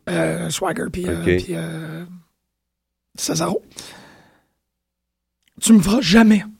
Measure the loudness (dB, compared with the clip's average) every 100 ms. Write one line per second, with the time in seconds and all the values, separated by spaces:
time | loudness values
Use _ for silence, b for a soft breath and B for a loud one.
0 | -6 -4 -2 -4 -8 -6 -6 -6 -8 -6
1 | -6 -4 0 -2 -2 -8 -8 -12 -12 -14
2 | -16 -20 _ _ _ _ _ _ _ _
3 | _ -10 -6 -4 -4 -6 -8 B B B
4 | B B B B B _ _ _ _ _
5 | _ _ _ _ _ -4 4 6 6 2
6 | 4 6 6 4 0